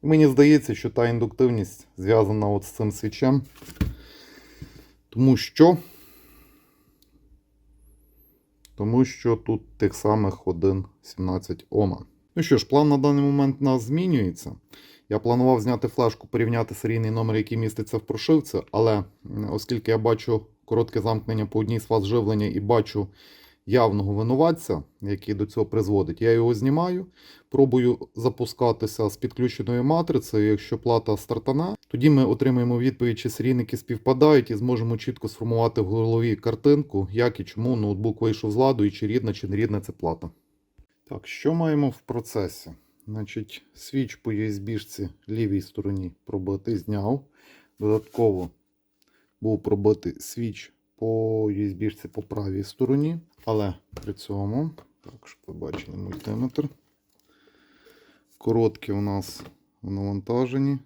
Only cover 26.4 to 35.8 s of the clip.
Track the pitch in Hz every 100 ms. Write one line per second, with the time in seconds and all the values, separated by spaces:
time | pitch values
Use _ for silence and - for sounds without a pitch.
26.4 | 117 113 131 151 180 180 185 _ - -
27.4 | _ 139 135 127 123 110 - - 117 127
28.4 | 123 - 123 110 107 - 107 - 123 -
29.4 | 123 - 110 120 127 165 170 139 - 110
30.4 | 104 107 - 117 120 117 110 104 - 113
31.4 | - 135 175 208 _ - 143 139 131 123
32.4 | 135 127 120 120 127 127 120 110 120 -
33.4 | 120 123 113 117 - 113 - 131 151 147
34.4 | 117 110 123 123 113 113 - 117 110 -
35.4 | 113 113 117 113